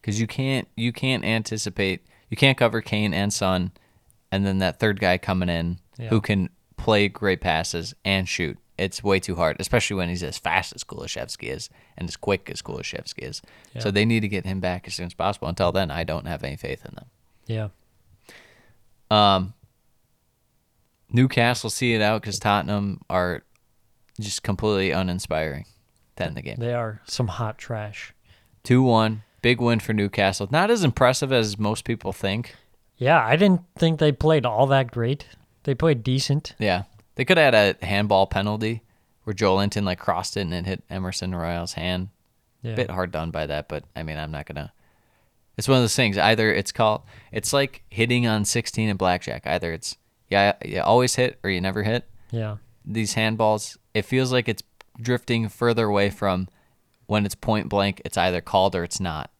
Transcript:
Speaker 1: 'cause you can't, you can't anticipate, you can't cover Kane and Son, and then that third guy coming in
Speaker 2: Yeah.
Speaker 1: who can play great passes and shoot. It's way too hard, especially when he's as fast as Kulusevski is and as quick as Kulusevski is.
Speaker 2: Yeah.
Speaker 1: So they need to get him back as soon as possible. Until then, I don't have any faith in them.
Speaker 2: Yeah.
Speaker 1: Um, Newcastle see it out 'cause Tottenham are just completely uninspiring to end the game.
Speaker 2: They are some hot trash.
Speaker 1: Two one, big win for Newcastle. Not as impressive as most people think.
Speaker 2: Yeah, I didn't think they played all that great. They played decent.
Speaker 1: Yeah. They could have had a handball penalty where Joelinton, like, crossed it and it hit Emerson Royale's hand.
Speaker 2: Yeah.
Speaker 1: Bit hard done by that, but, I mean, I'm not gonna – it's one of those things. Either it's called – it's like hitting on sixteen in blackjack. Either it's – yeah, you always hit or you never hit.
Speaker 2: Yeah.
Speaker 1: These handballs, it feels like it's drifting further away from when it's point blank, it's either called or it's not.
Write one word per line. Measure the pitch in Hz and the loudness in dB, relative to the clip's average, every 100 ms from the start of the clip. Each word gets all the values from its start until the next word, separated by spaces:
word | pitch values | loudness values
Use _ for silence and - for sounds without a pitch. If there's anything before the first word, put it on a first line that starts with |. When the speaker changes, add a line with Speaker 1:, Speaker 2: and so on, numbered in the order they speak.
Speaker 1:
'cause | - 104 | -2 -2
you | 113 | -2
can't, | - 135 135 - - | -2 -2 -2 -4 -4
you | 117 | -4
can't | 113 131 127 - | -2 -2 -2 0
anticipate, | 113 107 107 - 90 98 92 _ _ _ | -2 -2 -6 -6 -2 -2 -2 _ _ _
you | 107 | 2
can't | 135 131 | 2 4
cover | 120 113 | 2 2
Kane | - 107 107 | -2 0 0
and | 92 101 | 0 -2
Son, | - 95 92 90 - _ _ _ _ _ | 0 0 0 -2 -6 _ _ _ _ _
and | 98 98 | -2 0
then | 95 | 2
that | 92 - | 0 2
third | 110 101 | 0 2
guy | 98 90 | 0 0
coming | - 90 90 | 0 -2 0
in | 85 85 90 _ - | -2 -2 -6 _ -16
Speaker 2:
Yeah. | 117 | -2
Speaker 1:
who | 110 | -2
can | - 101 90 _ _ - | 0 0 0 _ _ -6
play | - 107 101 | 2 4 2
great | - 101 90 | 0 -2 0
passes | 92 80 82 85 82 - - | 0 0 -2 -6 -8 -8 -2
and | 98 92 | -2 0
shoot. | - 80 - _ - | -2 -4 -6 _ -6
It's | 95 - | -6 -4
way | 107 98 | 0 0
too | - 87 | 0 0
hard, | 82 - | 0 0
especially | - 120 - 98 | 0 0 0 -2
when | 87 | -2
he's | 90 | -4
as | 82 - | -6 -6
fast | - 87 90 | -2 -2 -2
as | - | -12
Kulusevski | - - - - 120 - - | -14 -12 -10 -8 -10 -10 -10
is | 135 - _ _ - | -10 -10 _ _ -10
and | 85 | -10
as | - | -8
quick | - 95 - | -2 -2 -2
as | - | -12
Kulusevski | - - - - - - | -10 -10 -8 -10 -12 -12
is. | - - - - - | -12 -14 -16 -20 -16
Speaker 2:
Yeah. | 120 | -6
Speaker 1:
So | 113 | -2
they | 101 110 | 2 4
need | 113 | 2
to | 107 | 2
get | 98 95 | -4 -4
him | 95 | -4
back | 90 90 - | -4 -4 -8
as | - | -10
soon | 87 | -10
as | |
possible. | - 90 101 73 | -4 -4 -2 -6
Until | 90 87 | 0 0
then, | 95 92 | 2 -2
I | 78 80 | -4 -4
don't | 78 - | -6 -6
have | 80 65 | -8 -8
any | 69 | -8
faith | - 67 - | -10 -10 -12
in | 50 | -18
them. | - _ _ _ - | -20 _ _ _ -8
Speaker 2:
Yeah. | 110 107 - _ _ _ _ - - - _ _ _ _ _ _ | -6 -6 -10 _ _ _ _ -20 -20 -20 _ _ _ _ _ _
Speaker 1:
Um, | 107 104 95 92 - _ _ _ _ _ _ _ _ _ _ _ _ _ _ _ | 4 6 4 0 -8 _ _ _ _ _ _ _ _ _ _ _ _ _ _ _
Newcastle | 117 127 - 117 120 113 | 2 4 4 2 0 -4
see | - 123 | -2 0
it | 113 | 2
out | 107 110 | 2 0
'cause | 104 95 | -4 -2
Tottenham | 107 101 76 104 101 95 - | 2 2 2 -2 -2 -6 -2
are | 90 90 85 _ _ _ _ _ _ _ - | 0 0 -2 _ _ _ _ _ _ _ -12
just | 104 - | -8 -8
completely | - 95 107 101 95 | -4 -2 0 2 0
uninspiring | 78 92 90 - 78 78 71 - _ _ _ _ - | 0 -2 -4 -4 -4 -4 -6 -12 _ _ _ _ -8
to | 87 | -8
end | 151 | -6
the | |
game. | 120 120 | -10 -8
Speaker 2:
They | 117 | -6
are | 120 113 107 - | -4 -6 -10 -12
some | - 117 | -4 -4
hot | - 110 - | -2 -8 -8
trash. | - 113 107 104 - _ _ _ _ _ | -10 -8 -8 -12 -18 _ _ _ _ _
Speaker 1:
Two | - 123 | 2 4
one, | 131 113 110 107 - _ | 6 4 4 -2 -10 _
big | 117 123 | 2 2
win | 120 117 | 2 0
for | - | 0
Newcastle. | 107 101 - 98 101 98 | 0 0 2 2 2 -2
Not | 151 196 | 0 2
as | 233 | 2
impressive | 165 - 127 127 135 | 2 6 4 4 2
as | 131 110 101 | 2 2 0
most | 104 110 - | -2 -2 -4
people | 117 98 | -4 -4
think. | 95 98 104 120 - _ _ _ _ | -4 -4 -4 -6 -14 _ _ _ _
Speaker 2:
Yeah, | 123 160 | 4 4
I | 113 147 | 4 4
didn't | 202 180 - - | 6 4 0 0
think | 165 160 | 0 4
they | 151 | 2
played | 135 156 160 123 | 2 2 2 2
all | 110 135 | 2 4
that | 135 127 | 4 2
great. | 120 117 139 - - _ _ | -2 -2 -2 -8 -20 _ _
They | - 131 | -4 0
played | 165 135 | 2 2
decent. | 110 127 - 143 - - | 0 -2 0 -2 -2 -4
Speaker 1:
Yeah. | 107 92 98 - _ - | 0 0 -2 -16 _ -6
They | 127 | 2
could | 180 | 6
have | 147 | 8
had | 113 101 - | 8 6 2
a | - | -2
handball | 101 104 98 98 | 0 4 4 4
penalty | 101 101 107 107 117 _ _ _ _ | 2 -2 -2 -2 -4 _ _ _ _
where | - | -10
Joelinton, | 98 104 95 101 104 | 0 2 4 2 0
like, | 101 90 | -2 -2
crossed | - 87 92 - | -2 -2 -2 -4
it | |
and | 92 | -4
it | 87 90 | -4 -4
hit | 92 - | -6 -8
Emerson | 95 92 - 92 90 | -8 -6 -6 -6 -6
Royale's | 85 85 85 | -4 -4 -6
hand. | - 85 90 92 _ _ _ _ _ | -6 -4 -4 -6 _ _ _ _ _
Speaker 2:
Yeah. | 117 110 | -8 -4
Speaker 1:
Bit | 123 | -4
hard | 92 90 | -2 -4
done | 78 80 | -4 -6
by | 82 76 | -4 -4
that, | 73 76 | -6 -6
but, | 76 - - | -10 -10 -12
I | |
mean, | 78 76 | -10 -8
I'm | 76 | -8
not | 76 76 | -10 -10
gonna – | 73 71 _ _ _ _ _ _ _ _ - | -12 -12 _ _ _ _ _ _ _ _ -6
it's | 117 | 2
one | 131 | 4
of | |
those | 117 - | 4 2
things. | 120 98 | 2 4
Either | 92 110 110 | 4 4 2
it's | 82 98 | 0 -2
called – | - 110 107 - - - | 0 2 2 -6 -20 -10
it's | 110 - | -8 -2
like | 143 139 - - | 0 -2 -6 -14
hitting | 98 117 123 120 | -2 2 2 2
on | 110 101 | 0 0
sixteen | 120 - - 110 | -2 -2 -2 -2
in | 95 | 2
blackjack. | 92 90 - 60 - | 2 0 -2 -8 -2
Either | 85 85 | -2 -2
it's – | 82 - - _ _ _ | -6 -8 -12 _ _ _
yeah, | 98 101 - | 4 4 2
you | - 95 | -4 -2
always | - 117 127 - | 4 4 4 2
hit | 127 - | 0 -2
or | 101 | -4
you | 92 | -2
never | 95 92 | -2 -2
hit. | 104 117 - - - | -2 -2 -4 -20 -10
Speaker 2:
Yeah. | 117 107 104 - _ | -6 -6 -8 -16 _
Speaker 1:
These | - 107 107 - | -8 -4 -2 0
handballs, | 110 110 110 107 - - _ | 0 2 2 2 -2 -16 _
it | 110 | -4
feels | 104 131 131 | 0 0 2
like | 127 120 | 0 0
it's | 104 - _ - - | -4 -8 _ -20 -10
drifting | 117 123 - 117 110 | -2 -2 0 -2 -2
further | - 120 113 110 | 0 0 2 2
away | 104 101 | 2 2
from | - 101 92 92 _ _ _ _ _ _ | 0 0 0 -2 _ _ _ _ _ _
when | 107 101 | 0 0
it's | - | -4
point | - 107 - | 0 0 2
blank, | 101 98 95 | 2 2 -2
it's | - - | -6 0
either | 92 87 | 2 2
called | - 98 98 92 | 0 2 4 2
or | |
it's | 87 - | -4 -4
not. | 92 78 - _ | -4 -6 -8 _